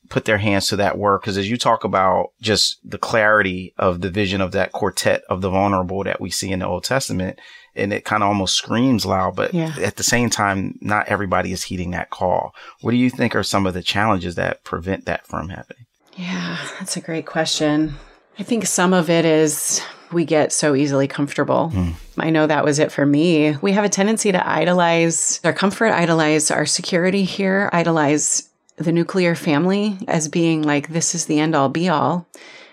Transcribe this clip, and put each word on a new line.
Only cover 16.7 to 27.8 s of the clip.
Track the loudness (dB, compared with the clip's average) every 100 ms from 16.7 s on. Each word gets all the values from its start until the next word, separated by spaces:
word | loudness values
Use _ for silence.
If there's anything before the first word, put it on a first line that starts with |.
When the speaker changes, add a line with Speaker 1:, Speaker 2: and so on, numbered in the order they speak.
| -12
Speaker 2:
that's | -10 -8
a |
great | -6 -8 -4
question. | -2 0 0 2 2 0 -4 -16 -20 _ -10
I |
think | -2 -2 0
some | 2 4
of | 4 4
it | 4 6
is | 6 4 2 -4 -4 -6 -16 -4
we | -2 2
get | 2 2
so | 2 2
easily | 2 2 2 0
comfortable. | 0 -2 -2 0 2 0
Speaker 1:
Hmm. | 0 -2 -4 -10 -4
Speaker 2:
I | 0
know | 4 4
that | 2 2
was | 2
it | 0
for | 0 2
me. | 4 4 4 2 2
We | 0
have | 2
a | 2
tendency | 2 0 0 0
to | 0 0
idolize, | 0 2 4 4 4 2 0 -2 -2
our | -2
comfort | 0 0 0 0
idolize, | 2 2 2 2 2 0
our | 0 0
security | -2 -2 0 2 0
here, | 0 -2 0 0 2
idolize | 2